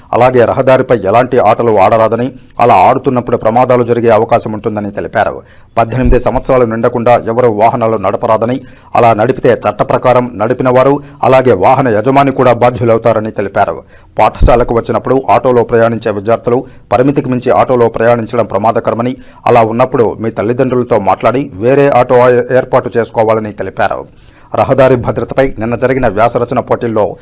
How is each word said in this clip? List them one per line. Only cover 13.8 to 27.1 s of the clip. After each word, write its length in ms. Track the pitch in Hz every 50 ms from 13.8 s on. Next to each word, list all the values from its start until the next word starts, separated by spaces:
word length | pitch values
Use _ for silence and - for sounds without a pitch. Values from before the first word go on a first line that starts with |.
| - - - - - - _ -
పాఠశాలకు 560 | 107 113 - - - - 123 117 120 - 120
వచ్చినప్పుడు 480 | 113 113 - 113 107 - 127 131 135 - -
ఆటోలో 340 | - 120 - 127 123 120 110
ప్రయాణించే 480 | - 120 113 117 117 117 104 - 113
విద్యార్థులు 540 | 98 101 95 110 113 113 - 123 120 131 143 - - - - _
పరిమితికి 360 | 104 - 135 143 143 147 143 127
మించి 220 | 127 123 - -
ఆటోలో 380 | - 95 123 - 127 120 117 113
ప్రయాణించడం 580 | 113 - 113 117 120 117 110 107 - 117 107
ప్రమాదకరమని, 680 | - - 101 107 113 107 113 - 113 107 110 120 127 131 - - - - - -
అలా 160 | 110 117 120
ఉన్నప్పుడు 540 | 113 107 113 117 131 127 - 135 113 95 71 -
మీ 100 | 107 113
తల్లిదండ్రులతో 680 | 107 - 95 110 123 120 131 127 127 123 123 123 120 107
మాట్లాడి 520 | 98 92 95 - - 113 117 139 143 143 92
వేరే 340 | 90 110 123 139 143 139 143
ఆటో 420 | 135 123 123 - 127 123 123 127
ఏ-, 320 | 123 120 120 123 135 127
ఏర్పాటు 280 | 123 123 139 127 - - -
చేసుకోవాలని 560 | 117 110 107 - 117 110 110 110 110 107 107
తెలిపారు. 540 | 101 - 98 98 - - 104 90 67 65 71 - - - - - - - - - -
రహదారి 400 | 113 104 - 135 127 131 131 131
భద్రతపై 580 | 123 107 131 113 - 117 - - 131 135 131 - -
నిన్న 160 | 113 117 120
జరిగిన 340 | 117 123 123 131 131 127 113
వ్యాసరచన 520 | 95 107 113 120 - 123 120 - 135 120
పోటీల్లో 560 | - - 120 - 123 117 107 107 101 -